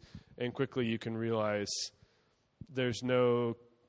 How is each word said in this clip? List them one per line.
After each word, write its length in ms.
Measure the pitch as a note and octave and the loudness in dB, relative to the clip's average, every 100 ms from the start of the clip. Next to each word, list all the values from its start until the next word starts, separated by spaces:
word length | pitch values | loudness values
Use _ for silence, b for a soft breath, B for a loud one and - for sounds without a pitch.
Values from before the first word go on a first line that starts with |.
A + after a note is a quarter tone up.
| B B B B | B B B B
and 160 | B2 | -6
quickly 320 | A#2+ C3 C3 A#2 | -2 -4 0 0
you 120 | A2+ | 0
can 200 | A#2 A2+ | -4 -4
realize 500 | A2+ A2+ G#2+ G#2 G2+ - - - - _ _ _ _ - - | 0 0 0 0 -2 -4 -8 -12 -20 _ _ _ _ -20 -10
there's 340 | C3 B2+ A2 | -2 -2 0
no 560 | B2+ B2+ B2 A#2+ A#2+ A2+ - _ | 2 4 6 4 2 -4 -10 _